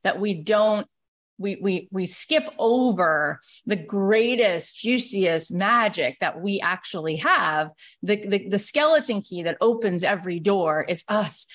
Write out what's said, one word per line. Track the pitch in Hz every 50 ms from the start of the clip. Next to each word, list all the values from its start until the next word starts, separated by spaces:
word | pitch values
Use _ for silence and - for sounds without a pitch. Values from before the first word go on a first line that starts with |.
| -
that | 190 - 185
we | 202 208 190 160 156
don't, | 196 214 208 214 214 214 208 - - _ _ _ _ _ _ _ _ _
we, | - 190 202 190 -
we, | 190 202 185 175 180 - 185
we | 190 185
skip | 175 - - - - 311 302 - - - -
over | 233 226 240 254 254 254 202 175 175 160 156 151 151 147 156 - - - - - -
the | 233 208
greatest, | 175 156 - 208 202 196 196 220 220 233 240 247 233 233 196 175 165 - - -
juiciest | - - 226 254 247 - - 196 196 185 170 165 160 160 - 175
magic | 175 196 208 240 240 226 208 165 175 143 123 131 - 180
that | 156 - 165
we | 175 202 196 190 -
actually | 170 185 185 - - - 175 156 160 156
have. | 156 - 330 370 - 180 156 156 151 156 156 - _ - - - _ -
The, | 180 208 208 208
the, | 202 202 196 196 190
the | 196 202
skeleton | 202 - - 285 302 311 320 302 240 - 220 202
key | - - 180 175 165
that | 170 165 -
opens | - 226 233 226 226 202 180 170 180
every | 180 202 180 175 180 175 170
door | 156 202 202 196 170 156 151 156 147
is | - 180 165 - -
us | 208 214 196 151 - - - - -